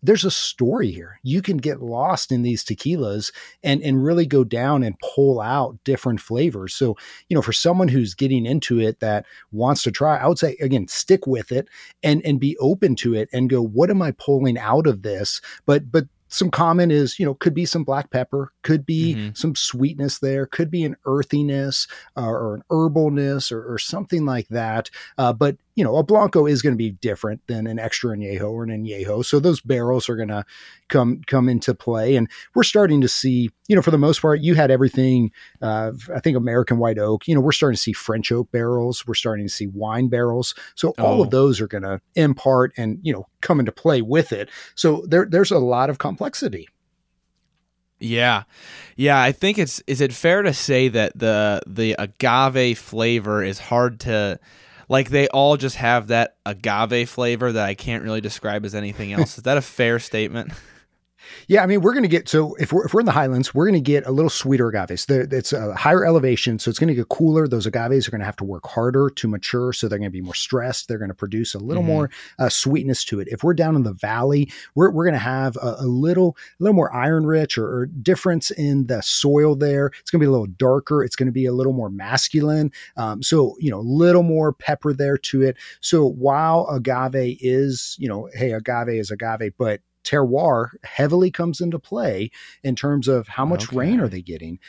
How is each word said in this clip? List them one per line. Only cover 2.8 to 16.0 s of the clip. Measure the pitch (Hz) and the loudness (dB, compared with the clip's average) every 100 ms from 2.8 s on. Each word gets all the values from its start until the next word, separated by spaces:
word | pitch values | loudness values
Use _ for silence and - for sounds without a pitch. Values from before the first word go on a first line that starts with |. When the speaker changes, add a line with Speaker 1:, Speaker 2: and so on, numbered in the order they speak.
| 143 170 110 104 - - - _ | -4 -2 -2 -4 -8 -12 -20 _
Speaker 1:
and, | 156 139 | -2 -2
and | 151 131 | 0 0
really | 143 170 156 | 2 2 2
go | 139 120 | 2 2
down | 117 135 147 | 0 0 0
and | 117 95 | 0 -4
pull | - - 139 123 | -4 2 2 2
out | 107 143 123 113 | 0 -2 -2 -6
different | - 131 127 107 | -4 -2 -2 -4
flavors. | - 120 165 104 95 | -4 -2 -2 -4 -8
So, | - 127 104 - - - | -2 -2 -4 -10 -14 -2
you | 160 | 0
know, | |
for | - | 0
someone | 107 170 180 175 | 0 2 2 2
who's | 131 110 | 2 0
getting | 90 135 131 117 | -2 0 0 0
into | 147 - 117 | -2 0 0
it | 110 - | 0 -2
that | 110 104 - - - | -2 -4 -6 -18 -12
wants | 104 123 143 | -2 0 0
to | 120 | -2
try, | - 147 147 | 0 0 2
I | 139 | 0
would | 131 | 0
say, | 160 127 | -2 -2
again, | 139 131 90 | -2 -2 -2
stick | - - 190 135 | -4 2 2 2
with | 127 - | -4 -2
it | 123 - - - _ | -4 -6 -12 -20 _
and, | 151 151 156 | 0 2 2
and | 139 | 0
be | 139 165 | 0 0
open | 135 190 - 120 | 0 2 0 0
to | 120 | -2
it | 110 110 | -2 -2
and | 123 127 | -2 0
go, | 127 | 0
"What | 117 110 180 | 0 2 2
am | 196 | 2
I | 160 | -2
pulling | - - 139 135 120 | -4 0 0 0 -2
out | 110 135 156 | 0 0 2
of | 101 | 0
this?" | 104 95 104 - - - - | -4 -6 -6 -8 -12 -6 0
But, | 147 135 | 0 2
but | 156 | -2